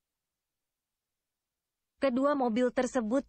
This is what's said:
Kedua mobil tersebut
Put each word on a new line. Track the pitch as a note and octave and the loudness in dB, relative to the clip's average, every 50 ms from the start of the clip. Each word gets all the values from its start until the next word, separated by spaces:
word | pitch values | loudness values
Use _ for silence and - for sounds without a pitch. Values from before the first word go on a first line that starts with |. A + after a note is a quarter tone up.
| _ _ _ _ _ _ _ _ _ _ _ _ _ _ _ _ _ _ _ _ _ _ _ _ _ _ _ _ _ _ _ _ _ _ _ _ _ _ _ - | _ _ _ _ _ _ _ _ _ _ _ _ _ _ _ _ _ _ _ _ _ _ _ _ _ _ _ _ _ _ _ _ _ _ _ _ _ _ _ -2
Kedua | - C4+ A#3+ B3+ C4+ C#4+ D4 | -2 0 0 2 2 2 2
mobil | C#4 B3+ B3 G#3+ A#3+ B3+ B3 - | 2 0 0 0 0 0 0 0
tersebut | - B3 B3 - C4 A3+ G#3 A#3 C#4 - | 0 -2 -2 -2 -2 -2 0 -2 -2 0